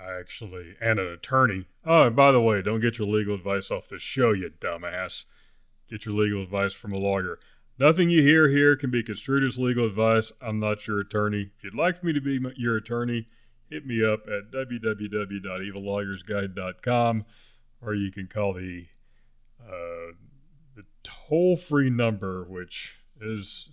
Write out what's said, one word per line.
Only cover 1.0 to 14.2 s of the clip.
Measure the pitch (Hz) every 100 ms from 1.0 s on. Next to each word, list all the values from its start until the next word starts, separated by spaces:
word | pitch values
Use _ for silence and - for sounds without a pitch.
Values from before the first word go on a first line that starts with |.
an | 90
attorney. | 87 - 131 127 95 - _
Oh, | 160 165 127
and |
by | 120 139
the | 131
way, | 113 104
don't | 95 110
get | 117 113
your | 104
legal | 107 101
advice | 101 95 98 -
off | 98 -
this | 92
show, | - 131 117
you | 101 85 -
dumbass. | 92 85 87 87 92 - - _ _ _ _ _ _
Get | 110
your | 110
legal | 104 104 101
advice | 90 98 98
from | - 107
a | 98
lawyer. | 98 98 92 85 _ _ _ -
Nothing | 143 165 170
you | 170
hear | 143 160 151
here | 143 147 139
can | 127
be | 120
construed | 113 98 - 139
as | 135 117
legal | 127 120 113
advice. | 101 110 113 - -
I'm | 120 107
not | 107 107 -
your | 104
attorney. | 98 107 104 104 98 -
If |
you'd | 98
like | 113 175 175
me | 170
to | 147
be | 139 135
m-, | 127 127
your | 120 110
attorney, | 110 120 120 117 113 _ _ _ _
hit | 151 139
me | 117
up | 110 107